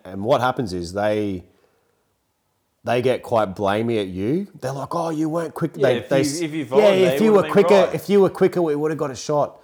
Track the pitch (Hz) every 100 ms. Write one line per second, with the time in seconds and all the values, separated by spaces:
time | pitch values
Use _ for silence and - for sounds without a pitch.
0 | 92 95 107 135 127 127 110 90 85 95
1 | 107 107 104 92 - _ _ _ _ _
2 | _ _ _ _ _ _ _ _ 113 120
3 | 123 113 - 113 101 92 98 107 117 113
4 | 98 90 104 170 202 151 127 139 135 170
5 | 165 156 156 165 160 - 165 - 135 120
6 | - 135 143 151 160 156 123 165 208 190
7 | 180 143 214 202 156 196 175 196 180 156
8 | - 202 185 - 185 180 165 147 156 151
9 | 147 123 - 147 127 -